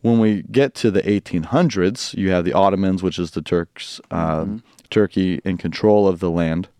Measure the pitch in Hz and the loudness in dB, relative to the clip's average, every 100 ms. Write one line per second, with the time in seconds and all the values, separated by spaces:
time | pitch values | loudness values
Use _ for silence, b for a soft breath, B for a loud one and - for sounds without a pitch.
0 | 113 117 110 104 - 110 139 - 117 98 | 2 4 4 0 -2 0 0 0 0 2
1 | - 101 - 90 80 131 175 104 90 120 | 0 -2 0 -6 -2 0 0 2 -2 -2
2 | - - 95 90 87 - 98 95 95 95 | -10 -4 0 0 2 2 2 2 0 0
3 | 92 87 87 - 78 87 85 - - - | -2 -4 -6 -6 -2 -2 -2 -12 -16 -16
4 | - 82 80 80 95 107 _ b _ - | -8 -4 -2 -2 -4 -8 _ b _ 0
5 | 104 - 92 85 - 87 87 80 110 104 | 2 0 -2 -2 -4 -4 -6 0 4 4
6 | 101 87 90 85 82 82 92 | 4 0 -2 0 0 -2 -6